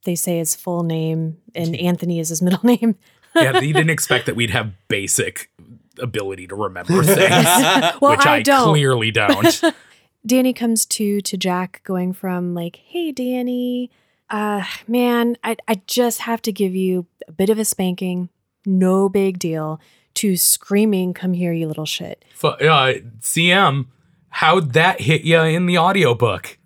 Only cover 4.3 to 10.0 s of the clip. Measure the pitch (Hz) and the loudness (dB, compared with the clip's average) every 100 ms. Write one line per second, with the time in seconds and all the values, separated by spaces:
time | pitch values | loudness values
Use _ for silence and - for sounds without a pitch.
4.3 | 98 117 117 107 95 _ 104 98 - 87 | -2 0 -2 -4 -10 _ -6 -2 -2 -2
5.3 | - - _ - - _ - 123 107 98 | -6 -16 _ -20 -20 _ -10 -8 -6 -6
6.3 | 92 90 95 101 90 87 185 160 185 190 | -10 -12 -8 -6 -8 0 2 4 4 4
7.3 | 180 160 180 220 190 170 - 277 294 277 | 4 6 4 4 4 2 2 2 4 4
8.3 | 294 220 277 240 156 139 127 110 110 104 | 2 4 4 4 4 2 2 0 0 0
9.3 | - 349 - 339 - _ _ | 2 2 2 -2 -2 _ _